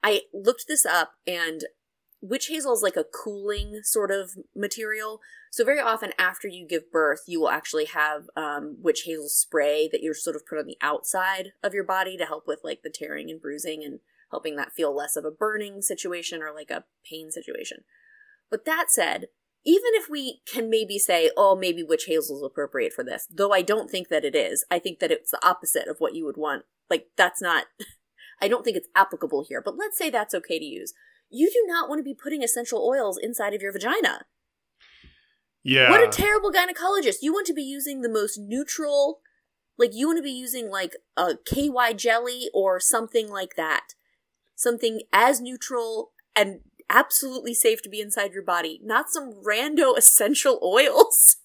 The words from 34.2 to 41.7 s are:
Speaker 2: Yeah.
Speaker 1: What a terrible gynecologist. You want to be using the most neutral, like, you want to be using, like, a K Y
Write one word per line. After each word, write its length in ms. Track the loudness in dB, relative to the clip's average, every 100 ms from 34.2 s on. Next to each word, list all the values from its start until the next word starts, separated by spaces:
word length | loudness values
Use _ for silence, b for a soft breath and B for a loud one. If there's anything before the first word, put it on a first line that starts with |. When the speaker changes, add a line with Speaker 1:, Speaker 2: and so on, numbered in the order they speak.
| -12 _ _ _ _ _ b b b b b b b _
Speaker 2:
Yeah. 260 | 2 6 8
Speaker 1:
What 140 | 10
a 40 | 8
terrible 400 | 6 2 4 2
gynecologist. 680 | 2 0 -2 0 2 0 0
You 100 | -2
want 140 | -2 -2
to 60 |
be 100 | -6
using 380 | -6 -6 -6 -4
the 80 | -2
most 280 | -2 -2 -6
neutral, 840 | -6 -6 -4 -6 0 2 2 -2 _ _ _ _ _ 2
like, 100 | 2
you 120 | 2 0
want 100 | 0
to 60 |
be 60 | -2
using, 380 | -8 -8 -8 -6
like, 260 | -4 -6 -8 _ -2
a 200 | 0 -2
K 260 | -2 0
Y 240 | 0